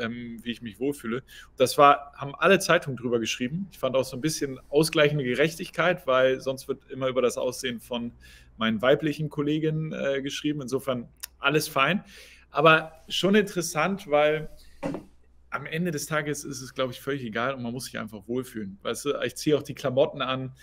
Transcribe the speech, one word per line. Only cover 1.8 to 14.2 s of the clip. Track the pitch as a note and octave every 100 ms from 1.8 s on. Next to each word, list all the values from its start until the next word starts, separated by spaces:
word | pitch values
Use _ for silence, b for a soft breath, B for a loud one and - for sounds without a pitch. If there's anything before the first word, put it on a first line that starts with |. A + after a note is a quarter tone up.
| C#3+ C#3+ - -
haben | C#3
alle | - E3 F#3+
Zeitungen | - E3+ D3+ A#2+
drüber | A#2+ A#2
geschrieben. | A2 - B2+ E3+ G3
Ich | -
fand | C3 C3
auch |
so | B2+ B2+
ein |
bisschen | D#3 - C#3+ C3 -
ausgleichende | D3 D#3+ D#3+ D3 D3+
Gerechtigkeit, | B2 B2 D#3+ E3 F#3 - E3 F3 -
weil | B2+ C3 C3
sonst | C3 C3 -
wird | B2 -
immer | C3 C3
über | B2+
das | A#2+ B2+
Aussehen | B2+ B2 B2+ A#2
von | - A#2+ A#2+ - b b b -
meinen | A2 A2
weiblichen | B2+ D3+ D3+ D3 D3+
Kolleginnen, | - D3 D#3 D#3 D#3 D#3
äh, | C3 C3+ C#3
geschrieben. | C#3 - D3 D3
Insofern | B2 C3 C3+ B2 A#2 _ - _
alles | C#3 D3+ D3+
fein. | C#3 C3+ G3+ B B B B B
Aber | C#3+ D#3+ D#3+ D#3+ - -
schon | - F#3 G#3+
interessant, | G3+ F3+ E3 D#3 E3+ G3 D#3
weil | D3